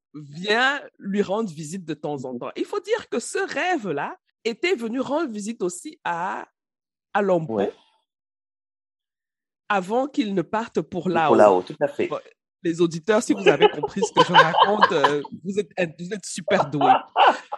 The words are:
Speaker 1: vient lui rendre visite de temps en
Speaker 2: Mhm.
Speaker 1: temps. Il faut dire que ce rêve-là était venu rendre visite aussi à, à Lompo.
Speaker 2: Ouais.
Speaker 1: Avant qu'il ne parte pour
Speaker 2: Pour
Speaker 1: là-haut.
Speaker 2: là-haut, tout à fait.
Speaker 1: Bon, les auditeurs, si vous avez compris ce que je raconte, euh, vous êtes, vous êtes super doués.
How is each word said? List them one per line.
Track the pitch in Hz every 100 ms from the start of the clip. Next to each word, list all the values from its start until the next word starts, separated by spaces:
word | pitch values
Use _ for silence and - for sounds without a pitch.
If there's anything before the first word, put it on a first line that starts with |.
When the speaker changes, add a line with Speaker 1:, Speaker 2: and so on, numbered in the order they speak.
| _
Speaker 1:
vient | 147 143 147 196 220 262 277 - _
lui | 202 196
rendre | 180 202 220
visite | 147 147 190 160
de |
temps | 151 156 147 127
en |
Speaker 2:
Mhm. | 120
Speaker 1:
temps. | 123 -
Il | 392
faut | 415
dire | - 453 -
que | 247
ce | - 381
rêve-là | 381 269 349 349 202 143 185 359 _ _ 220
était | 240 349 349
venu | 226 254
rendre | 247 294 330
visite | 208 202 233
aussi | 180 180 311 - -
à, | 170 185 - - _ _ _ _ _ _
à | 202
Lompo. | 196 175 160 110
Speaker 2:
Ouais. | - - _ _ _ _ _ _ _ _ _ _ _ _ _ _ _ _ _ _ -
Speaker 1:
Avant | 202 180 233 277
qu'il | 294 214
ne | 190
parte | 170 214 226 -
pour | 156 180
Speaker 2:
Pour | 180
Speaker 1:
là-haut. | 170 156 -
Speaker 2:
là-haut, | 104 92
tout | - 160
à | 143
fait. | - 208
Speaker 1:
Bon, | 147 - _ _ _
les | 180 165
auditeurs, | 170 165 185 214
si | -
vous | 208 196
avez | - -
compris | 151 147 -
ce | -
que | - -
je |
raconte, | 180 160 175 196 208 -
euh, | 160 139 147 - -
vous | 175 202
êtes, | - - 175 151
vous | 175
êtes | 208 -
super | - 170 190 147
doués. | 147 370 - - - - - -